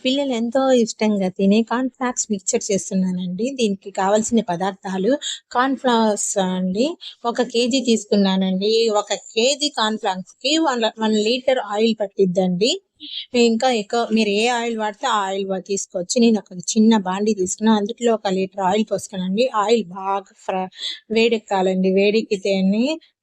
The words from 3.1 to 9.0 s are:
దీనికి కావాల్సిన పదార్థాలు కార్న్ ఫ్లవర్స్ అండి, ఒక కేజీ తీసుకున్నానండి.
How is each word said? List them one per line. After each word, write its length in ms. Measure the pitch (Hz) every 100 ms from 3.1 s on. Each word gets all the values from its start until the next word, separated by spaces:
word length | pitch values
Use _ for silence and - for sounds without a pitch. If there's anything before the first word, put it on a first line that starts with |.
| 180 180 180 247 262
దీనికి 320 | 214 196 202 196
కావాల్సిన 420 | 190 214 220 226 226
పదార్థాలు 600 | 175 190 190 190 190 196 294 - - _
కార్న్ 220 | 240 262 254
ఫ్లవర్స్ 560 | 254 226 220 202 - 202
అండి, 580 | 185 185 185 196 285 359 - -
ఒక 180 | 233 240
కేజీ 380 | 247 233 240 262 247
తీసుకున్నానండి. 960 | 214 - 208 196 190 190 185 208 226 226 208